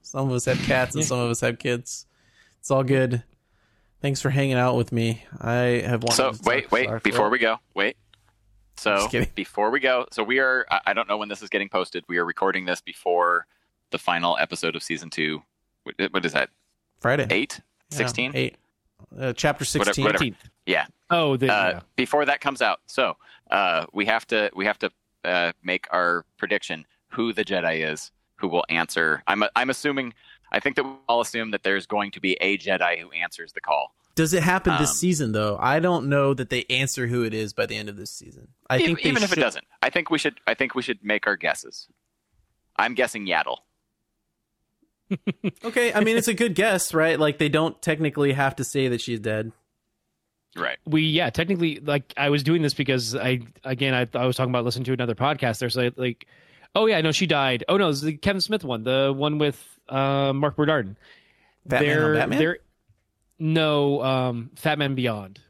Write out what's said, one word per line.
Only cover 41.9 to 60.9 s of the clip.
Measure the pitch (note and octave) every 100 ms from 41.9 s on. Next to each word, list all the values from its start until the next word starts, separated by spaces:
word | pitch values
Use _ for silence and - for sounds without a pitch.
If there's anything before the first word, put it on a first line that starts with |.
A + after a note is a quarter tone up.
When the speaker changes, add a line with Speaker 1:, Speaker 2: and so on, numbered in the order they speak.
| _ _ _ _ _ _ _ _ -
Speaker 3:
I'm | A2+
guessing | B2 B2 A2+
Yaddle. | G2 D#2+ C2+ B1 _ _ _ _ _ _ _ _ _ _ _ _ _ _ _ F#3+ - - F#3+ -
Speaker 1:
Okay, | A3+ A#3+ A#3+
I | G#3
mean, | G#3+ A#3
it's | A3+
a |
good | G#3 A#3
guess, | F3 A3 F#3+ -
right? | D#3+ D#3+ D3+
Like, | D3+ D3
they | D3+
don't | D#3 D#3+ -
technically | - D3+ D#3 D3 C#3+
have | C3+ C3+ -
to |
say | B2+ C#3 C3
that | A#2+
she's | - A#2
dead. | G#2+ G#2+ A2 _ _ _ _ _ _ _ _ _ _ -
Speaker 3:
Right. | C2 B1 -
Speaker 2:
We, | D#3
yeah, | D#3+ D#3 C#3+
technically, | - E3+ F#3 E3 D3+
like, | D3 C#3+ - -
I | C#3+
was | D3
doing | C3+ E3+
this | D3
because | C3+ C3+ B2+ A2+
I, | B2 A#2+ C3 A#2 -
again, | C3+ B2+ C#3
I, | B2+ A#2+ B2
I | B2+
was | B2
talking | B2+
about | B2
listening | A#2+ A#2+
to | B2+
another | B2+ B2
podcast. | A2+ C3+ C#3+ B2+ A2
There's | A#2+ B2
like, | B2 B2
like, | B2+ A#2 - - _ _ -
oh | G3 A3
yeah, | F#3+
no, | D#3+
she | D3 F3+
died. | D3 C3+ A#2+ -
Oh | F#3+
no, | F3+
it's | C#3
the | D3+ D3+
Kevin | G3 G3
Smith | F#3 G#3+
one, | D#3 A#2
the | A#2 C3+ C#3
one | C3+ D3 D3+
with, | D3 - - - -
uh, | C3+ C#3 C#3 C#3
Mark | C3+ D3 -
Bernardin. | D3+ D3+ G2